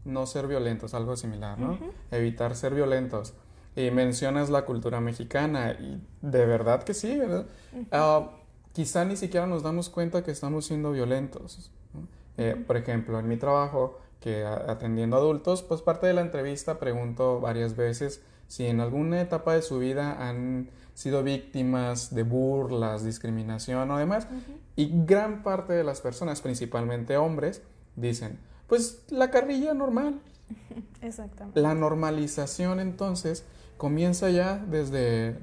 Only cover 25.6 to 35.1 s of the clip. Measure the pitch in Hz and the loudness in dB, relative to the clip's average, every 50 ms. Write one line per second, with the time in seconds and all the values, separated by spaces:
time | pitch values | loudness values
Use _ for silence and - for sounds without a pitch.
25.6 | 180 180 175 170 165 147 135 - - 127 120 - 180 165 147 - - 135 127 123 | 0 0 2 2 2 0 -2 -4 -4 -6 -4 -4 -4 -4 -4 -4 -4 -4 -4 -4
26.6 | 123 117 - 120 120 117 120 120 117 117 135 143 151 165 160 151 143 160 - - | -4 -4 -2 -2 -2 -2 -2 -2 -2 0 2 4 4 2 2 0 -2 -2 -2 -4
27.6 | - - - - - - - - 120 120 117 117 113 107 110 - - - - - | -10 -20 -20 -20 -20 -16 -8 -4 -2 -2 -2 -2 -4 -8 -10 -10 -14 -18 -20 -20
28.6 | - - 233 240 233 - - - - - 311 254 262 254 - 247 262 277 277 262 | 0 2 4 4 4 2 -4 -10 -12 -2 2 2 4 6 6 4 4 4 2 0
29.6 | 277 311 311 269 277 262 226 233 285 294 285 277 - - - - - - 226 - | 2 2 0 0 0 0 2 2 2 0 -2 -4 -8 -14 -20 -20 -18 -18 -16 -16
30.6 | - - - 233 - - - - - 233 220 - 214 202 - - 202 202 - 151 | -16 -14 -14 -14 -14 -14 -16 -14 -12 -12 -10 -10 -12 -14 -14 -14 -14 -2 2 4
31.6 | 147 151 156 160 156 151 156 160 160 156 156 151 151 147 - - 143 139 - - | 4 4 4 4 2 2 2 2 2 0 0 0 -2 -2 -2 -4 -4 -4 -2 -2
32.6 | 180 180 185 190 190 185 175 185 202 196 180 175 - 160 165 170 - - - - | 0 0 0 0 -2 -2 -4 -2 -2 -2 -2 -2 -2 -4 -4 -4 -8 -14 -20 -20
33.6 | - - - - 147 147 147 156 170 180 175 180 196 190 180 175 180 185 196 202 | -20 -20 -10 -4 -2 0 2 2 4 2 2 2 4 4 4 4 4 2 0 -2
34.6 | 208 202 156 156 147 135 135 135 123 120 | -2 -2 0 0 0 0 0 2 2 2